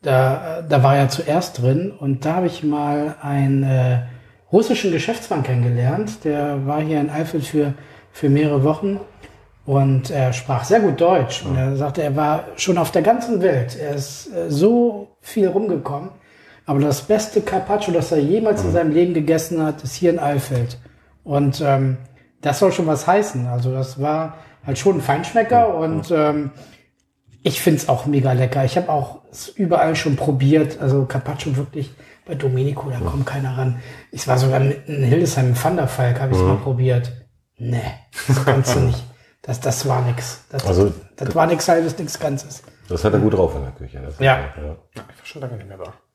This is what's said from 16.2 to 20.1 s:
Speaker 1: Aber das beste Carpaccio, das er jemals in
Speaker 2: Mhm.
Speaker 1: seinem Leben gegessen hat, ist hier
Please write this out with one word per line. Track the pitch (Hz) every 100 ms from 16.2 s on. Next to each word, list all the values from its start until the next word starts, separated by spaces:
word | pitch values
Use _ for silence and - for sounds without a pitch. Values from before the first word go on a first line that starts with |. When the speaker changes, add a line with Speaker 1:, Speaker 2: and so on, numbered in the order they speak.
| _ _ - - -
Speaker 1:
Aber | 139
das | 147 139
beste | - 214 214 214
Carpaccio, | 208 190 - 208 185
das | 170 -
er | 160
jemals | 143 208 220 208
in | 180
Speaker 2:
Mhm. |
Speaker 1:
seinem | 170 165
Leben | 151 175
gegessen | 165 147 165 160 170
hat, | 156 151
ist | 131
hier | - 175